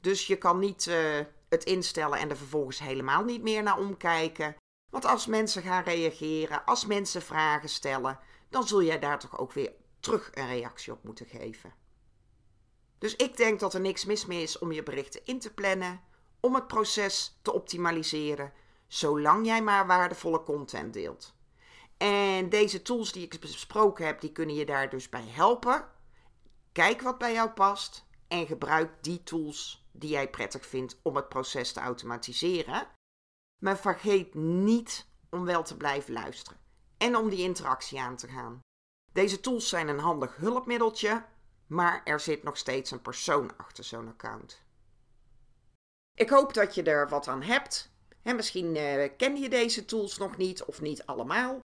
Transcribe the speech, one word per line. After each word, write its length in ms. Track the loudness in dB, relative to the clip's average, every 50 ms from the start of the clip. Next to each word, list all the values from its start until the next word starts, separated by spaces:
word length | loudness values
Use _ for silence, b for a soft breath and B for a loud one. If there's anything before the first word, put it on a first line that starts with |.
Dus 260 | 2 2 0 0 2 0
je 100 | 0 2
kan 220 | 4 4 4 4
niet, 280 | 2 0 0 -2 -2 0
eh, 320 | 2 2 2 2 2 0 -2 -4 -10 -20 _ _
het 140 | 2 2 4
instellen 560 | 2 0 0 0 -2 -2 0 0 0 0 0
en 100 | 0 -2
er 80 | -4 -6
vervolgens 420 | -8 -2 -2 -2 0 0 -4 -8
helemaal 440 | -6 -4 -4 -2 0 2 4 4 4
niet 180 | 2 -4 -2
meer 220 | -2 0 0 2 2
naar 140 | 2 2 2
omkijken. 800 | 0 -4 -6 -2 0 2 2 2 2 -2 -2 -2 -4 -4 -4 -8 _ _ _ _ _ _
Want 140 | -8 -2 2
als 200 | 2 2 2 2
mensen 360 | 0 0 0 2 0 -2 -4
gaan 220 | -2 0 0 0 2
reageren, 800 | 0 0 2 0 0 -2 -2 -4 -2 -2 -2 -2 -2 -4 -4 2
als 200 | 2 2 2 2
mensen 360 | 0 0 -2 0 -2 -6 -6
vragen 480 | -8 -4 0 2 2 2 2 0 -2 -4
stellen, 500 | -8 -4 -2 -2 -2 0 -2 -4 -4 -6 B B B B B B
dan 180 | -2 -2 0 4
zul 140 | 4 6
jij 180 | 6 6 4 2
daar 200 | 0 -2 -2 -2
toch 180 | -4 -10 -6 -6
ook 140 | -6 -4
weer 220 | -4 -4 -4 -4 -6 -12 _ _ -20 _
terug 300 | -2 0 0 0 -2 -4 -8
een 140 | -8 -6 -4
reactie 460 | -4 -4 -4 -6 -10 -12 -12 -12 -12
op 100 | -12 _
moeten 220 | -16 -16 -16 -16
geven. 480 | -16 -14 -12 -12 -12 -12 -14 -18 -20 -20 _ _ -20 -20 _ _ _ _ _ _ _ _ _ _ _ _ _ _ _ _ _ _ _ _ _
Dus 180 | -6 -6 -2
ik 220 | -2 -2 -4 2 2
denk 220 | 4 4 4 2
dat 140 | 0 -2 -2
er 60 | 0
niks 260 | -2 -2 -2 -2 -2
mis 200 | -2 -2 -2 -2
mee 160 | -4 -4 -4
is 180 | -4 -4 -6 -6
om 120 | -6 -6
je 120 | -6 -6 -6
berichten 420 | -6 -6 -6 -6 -8 -12 -14 -8
in 140 | -8 -8 -6
te 140 | -8 -10 -8
plannen, 480 | -2 0 0 0 0 -2 -6 -6 -8 b b b b b b b _
om 160 | 2 4 4
het 120 | 2 0 0
proces 720 | 0 0 2 2 2 0 0 0 0 -2 -4 -6 -10 _
te 100 | _ -2
optimaliseren, 1040 | -2 -2 -2 -4 -6 -2 0 0 0 0 -2 -2 -2 -2 -2 -2 -2 -4 -6 -10 b b b b b b b b
zolang 580 | -6 0 2 2 2 4 8 8 8 8 6
jij 160 | 4 2 2
maar 260 | 4 4 4 4 6 6
waardevolle 560 | 6 6 6 4 0 -2 -2 0 0 0 0
content 500 | -2 -4 -4 -4 -6 -8 -8 -8 -8 -8
deelt. 420 | -6 -8 -8 -8 -12 -16 -20 _ _ -20 _ B B B B B B B B B _
En 520 | 2 2 4 4 4 2 2 0 0 2
deze 320 | 6 4 6 4 4 -4
tools 300 | -2 -2 -2 -2 -2 -4
die 120 | -6 -8 -10
ik 160 | -10 -12 -14
besproken 680 | -12 -12 -12 -12 -12 -6 2 6 6 6 6 4 -2
heb, 160 | -2 -2 -2
die 100 | -6 -10
kunnen 240 | -4 -4 -4 -2 -2
je 100 | -2 -2
daar 240 | 0 0 0 0 0
dus 200 | -4 -8 -8 -6
bij 160 | -8 -8 -8 -8
helpen. 640 | 0 4 6 6 6 4 2 2 2 2 0 -6 -18 -20 -20 b b b b b b b _ -20 -20 -20 _ _
Kijk 300 | _ 4 4 4 4 2
wat 160 | -2 -4 -4 -2
bij 160 | -2 0 2
jou 160 | 2 2 0
past 560 | 4 4 4 4 4 2 -6 -10 -10 -16 -20 _ -20 -20 -8 -4
en 200 | -2 -2 -2 -2
gebruik 560 | -4 -4 0 4 4 4 4 2 -4 -12 -8
die 200 | -8 -8 -8 -8
tools 640 | -6 -4 -4 -4 -4 -8 -10 -10 -12 -12 -16 _ -20
die 180 | _ -12 -6 -4
jij 200 | -2 -2 -2 -4
prettig 360 | -4 -6 -6 -6 -6 -8 -12
vindt 340 | -6 -6 -6 -6 -6 -10 _
om 140 | _ 0 0
het 140 | 0 -4 -2
proces 420 | -4 -4 -4 -2 -4 -4 -4 -4
te 80 | -4 -6
automatiseren. 1080 | -6 -6 -6 -6 -8 -10 -8 -8 -8 -8 -4 -2 0 0 0 0 -2 -2 -4 -6 -6 -8 -16 _ _ _ _ _ _ _ _ _ _ _ _ _
Maar 160 | -2 0 0 2
vergeet 560 | 2 0 0 2 2 4 4 4 4 2 -6
niet 760 | -2 0 2 2 4 6 6 6 4 4 -2 -8 -10 -10 -14 -20 -20 _ _
om 160 | -6 -6 -2
wel 180 | 0 0 0 0
te 140 | -2 -8 -4
blijven 360 | -2 0 0 0 -4 -6 -8
luisteren 460 | -8 -8 -8 -12 -14 -16 -18 -20 -20 -20 _ _ _ _ _ _ _
en 180 | 0 2 4
om 140 | 4 2 2
die 140 | 0 0 0
interactie 580 | -2 -2 -2 -2 -2 -2 -2 -4 -10 -8 -6
aan 140 | -6 -6 -8
te 120 | -10 -12 -12
gaan. 320 | -12 -10 -10 -12 -12 -16 -20 _ _ _ _ _ _ _ _ _
Deze 280 | 2 2 4 4 2 0
tools 300 | 0 0 0 0 0 0
zijn 180 | 0 0 0 0
een 120 | -2 0
handig 360 | 2 2 2 2 0 -4 -4
hulpmiddeltje, 880 | -2 -2 0 0 0 -2 -2 2 4 2 2 2 2 0 2 2 0 -2 -8 -20 -20 -20 -20 -20 _ _ _
maar 340 | 0 2 4 4 2 2 0
er 160 | -2 -2 0
zit 240 | 0 -2 -2 -2 -2
nog 140 | -8 -8 -6
steeds 340 | -4 -4 -4 -4 -4 -6
een 100 | -10 -10
persoon 560 | -10 -10 -8 -6 0 2 2 2 2 -2 -8 -14
achter 260 | -18 -18 -16 -16 -14
zo'n 240 | -12 -12 -12 -12 -14
account. 560 | -16 _ -12 -12 -12 -12 -16 -20 -20 -20 _ _ _ _ -20 _ _ _ _ _ _ _ _ -20 -20 -20 -20 _ _ _ _ _ _ _ _ _ _ _ _ _ _
Ik 160 | 0 2 6
hoop 240 | 8 6 6 6 2
dat 220 | 2 2 2 2
je 80 | 0 2
er 260 | 4 4 4 2 2
wat 180 | 0 -4 -2 -2
aan 140 | -6 -4
hebt. 500 | 0 2 0 0 0 -2 -6 -6 -6 -8 _ _ _ _ -20 _
Hè, 120 | -4 -2 -2
misschien, 420 | -2 -2 -4 -4 -2 -2 -2 -2
eh, 340 | 0 0 0 2 2 0 0 0 0
ken 200 | 0 0 0 0
je 120 | -2 0
deze 360 | 2 2 2 2 0 -4 -4
tools 320 | -4 -2 -2 -2 -2 -4 -6
nog 200 | -6 -6 -2 -2
niet 260 | -2 -2 -2 -6 -8
of 180 | -10 -8 -6
niet 240 | -6 -6 -6 -6 -8
allemaal. 540 | -8 -6 -6 -4 0 0 0 0 0 -2 -6 -10 _